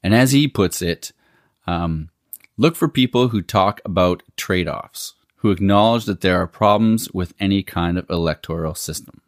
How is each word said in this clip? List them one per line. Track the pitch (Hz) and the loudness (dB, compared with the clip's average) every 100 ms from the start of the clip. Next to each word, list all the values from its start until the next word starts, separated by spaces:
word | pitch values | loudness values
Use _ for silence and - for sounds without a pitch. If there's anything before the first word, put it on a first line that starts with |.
And | 95 113 | 2 4
as | 131 | 4
he | 139 147 | 4 2
puts | - 101 - | 2 0 0
it, | 87 85 - _ _ _ _ _ | -4 -4 -8 _ _ _ _ _
um, | - 87 85 80 80 _ _ - _ - | -6 -4 -2 -4 -8 _ _ -20 _ 0
"Look | 143 | 0
for | 165 147 | 0 -2
people | 139 127 123 123 | 0 0 2 0
who | 110 | 0
talk | 87 104 95 - | -2 0 0 -2
about | - 90 90 90 _ - | -4 0 2 0 _ -14
trade-offs, | - 92 82 67 - - - _ _ _ | -4 -2 -2 -8 -12 -14 -16 _ _ _
who | 107 | -2
acknowledge | 90 98 101 110 117 107 | 0 2 4 4 2 -2
that | 92 | -2
there | 92 90 | 0 0
are | 92 | -2
problems | - 104 104 110 110 - | 0 2 4 2 0 -2
with | 92 87 _ | -6 -6 _
any | 98 98 | -2 -2
kind | 92 - 85 87 | -2 -4 -2 -4
of | - | -4
electoral | 87 82 76 - 82 78 | -2 -2 -4 -8 -6 -6
system." | 78 - 80 - - | -8 -10 -10 -12 -20